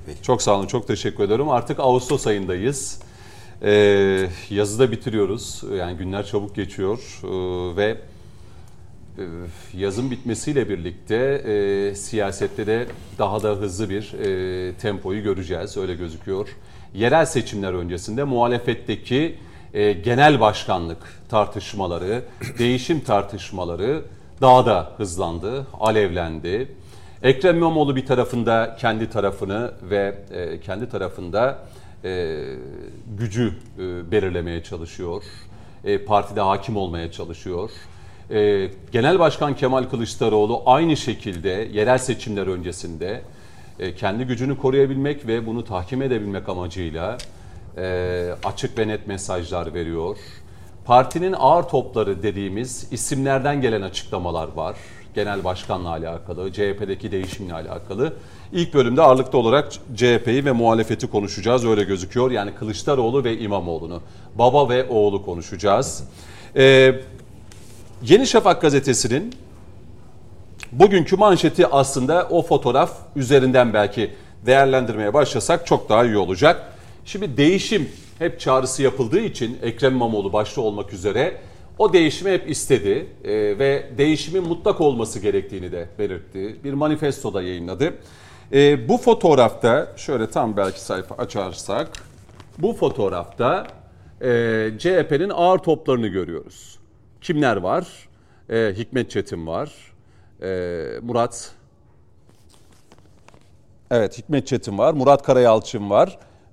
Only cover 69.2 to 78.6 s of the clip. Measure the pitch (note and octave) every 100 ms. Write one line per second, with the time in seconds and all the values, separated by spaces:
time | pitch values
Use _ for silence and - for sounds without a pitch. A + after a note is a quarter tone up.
69.2 | A3+ - - - - - - - - -
70.2 | - - - - - A#2+ G3 F#3+ D3+ F#3+
71.2 | G#3 F3 D#3 - E3+ C#3 C3+ C3+ B2+ E3+
72.2 | - E3+ D#3+ D3 A#2+ C3 F3 - - C#3+
73.2 | B2 C#3+ C3 B2+ A#2+ G#2+ G2+ - G2+ -
74.2 | - - G#2+ C3+ C3+ C3 A#2 G#2+ G#2 C3+
75.2 | C#3 A2+ - E3+ - C#3+ - G#2+ A#2+ G#2
76.2 | F2+ F#2 D3+ - - - - - - G3
77.2 | F#3+ C3 D3 F#3+ - G#3 B2+ - - -
78.2 | E3 - C#3 C3